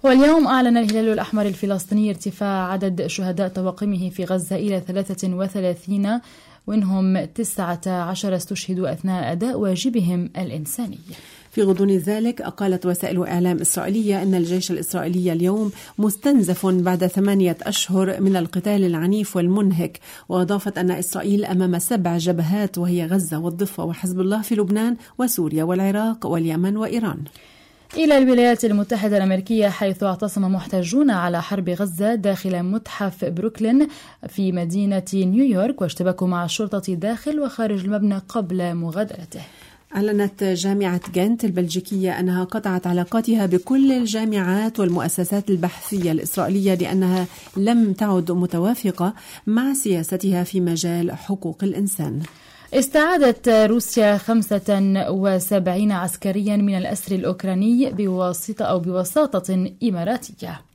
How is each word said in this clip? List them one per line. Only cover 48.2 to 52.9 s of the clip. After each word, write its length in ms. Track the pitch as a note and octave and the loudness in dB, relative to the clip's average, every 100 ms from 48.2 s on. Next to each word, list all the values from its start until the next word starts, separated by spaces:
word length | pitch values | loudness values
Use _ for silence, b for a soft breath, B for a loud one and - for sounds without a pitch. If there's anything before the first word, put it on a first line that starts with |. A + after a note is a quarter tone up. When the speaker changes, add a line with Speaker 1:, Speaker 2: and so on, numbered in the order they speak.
| E3+ | 2
Speaker 2:
متوافقة 840 | F3+ F3+ E3+ F#3+ B3 G3+ - F3+ A3+ B B - | 0 0 0 0 0 -2 0 -2 -4 B B -2
مع 260 | A3 C4+ | 0 0
سياستها 680 | C#4 G#3+ F3 D#3+ F#3 G3 F3+ | -2 0 0 0 -2 0 0
في 180 | F3 F#3+ | 0 0
مجال 500 | F3 E3 F3 E3+ F3 | 0 0 -2 -2 -2
حقوق 520 | - - G3 E3+ D#3+ | -6 -6 -6 -6 -4
الإنسان. 580 | G3 - G3+ - D3 B2+ D#3+ B B B B | -4 -2 -4 -4 -6 -6 -8 B B B B
Speaker 1:
استعادت 760 | C#4 C4+ | 0 2